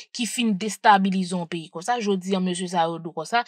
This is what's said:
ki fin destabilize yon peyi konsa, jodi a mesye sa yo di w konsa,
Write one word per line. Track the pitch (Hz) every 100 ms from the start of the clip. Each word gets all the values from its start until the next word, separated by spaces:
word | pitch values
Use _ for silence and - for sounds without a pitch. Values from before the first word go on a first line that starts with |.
| -
ki | - 220
fin | - 226 185
destabilize | 214 - 220 196 196 190 175
yon | 180 160
peyi | 170 156
konsa, | - 208 247
jodi | 208 196 185 190
a |
mesye | 185 180 180
sa | 180 165
yo | 165
di | 165
w |
konsa, | 160 156 233